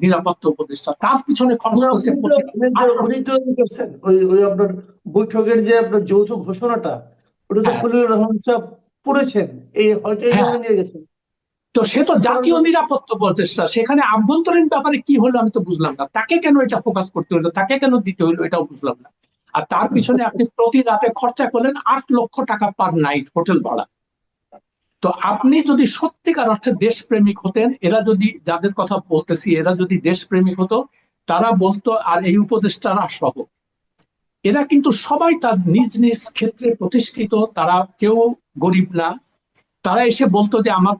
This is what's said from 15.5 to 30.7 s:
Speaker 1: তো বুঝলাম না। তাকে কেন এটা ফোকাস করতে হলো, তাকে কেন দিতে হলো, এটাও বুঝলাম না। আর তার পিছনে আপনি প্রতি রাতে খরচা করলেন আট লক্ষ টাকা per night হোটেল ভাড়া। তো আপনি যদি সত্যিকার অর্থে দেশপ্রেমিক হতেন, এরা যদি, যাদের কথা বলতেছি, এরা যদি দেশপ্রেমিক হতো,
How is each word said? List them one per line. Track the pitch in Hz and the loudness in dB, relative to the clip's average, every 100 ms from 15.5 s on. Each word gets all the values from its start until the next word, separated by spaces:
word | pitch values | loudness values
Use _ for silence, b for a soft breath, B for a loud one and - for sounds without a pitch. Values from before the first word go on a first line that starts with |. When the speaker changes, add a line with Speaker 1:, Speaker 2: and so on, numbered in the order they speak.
Speaker 1:
তো | 214 | 0
বুঝলাম | 175 165 156 135 | -2 -2 -2 -4
না। | 139 | -6
তাকে | 220 226 339 | -4 -2 0
কেন | 330 285 | 4 4
এটা | 262 214 | 2 0
ফোকাস | 226 190 185 | -2 -4 -4
করতে | 202 - | -6 -4
হলো, | 170 170 | -2 -2
তাকে | 180 196 269 | -2 -2 0
কেন | 277 247 | 2 2
দিতে | 190 185 | 0 -2
হলো, | 170 170 | 0 0
এটাও | 165 170 | -2 -4
বুঝলাম | 151 135 139 - | -6 -8 -8 -8
না। | _ _ _ _ _ | _ _ _ _ _
আর | - - | -6 -4
তার | 175 220 | -2 0
পিছনে | 240 - 254 | 0 2 0
আপনি | 240 - | 0 -2
প্রতি | 233 - 233 262 | -2 0 2 2
রাতে | 247 220 233 | 2 0 0
খরচা | 233 240 240 247 | -2 -4 -2 -2
করলেন | 254 262 277 | 0 -2 -2
আট | - 262 - | -2 -2 0
লক্ষ | 247 226 - | -2 -2 -4
টাকা | 254 208 208 | -4 -2 -4
per | - 185 165 | -2 -2 0
night | 147 143 131 170 | 0 -2 -4 -4
হোটেল | 170 175 | 0 0
ভাড়া। | 113 120 - _ _ _ _ _ _ - _ _ _ _ | -2 -6 -8 _ _ _ _ _ _ -20 _ _ _ _
তো | - | -4
আপনি | - 196 208 262 311 | -2 -4 -2 0 0
যদি | 302 269 262 | 2 2 0
সত্যিকার | - 320 - - 330 220 | 0 -6 -4 -4 -2 -2
অর্থে | 220 254 | -2 -2
দেশপ্রেমিক | 185 214 233 - 220 202 202 185 | 0 -2 -2 -2 2 2 0 -4
হতেন, | 220 233 269 | 0 -2 -2
এরা | 180 220 | 0 0
যদি, | 214 208 214 - | 2 2 0 -2
যাদের | - 170 196 | -6 -4 -2
কথা | 196 185 196 - | -4 -4 -4 -2
বলতেছি, | 160 - 165 180 165 | -2 0 -4 0 0
এরা | 160 180 | 0 -2
যদি | 180 190 | 0 0
দেশপ্রেমিক | 165 180 - 185 185 185 | 0 -2 -2 0 0 0
হতো, | 185 | -2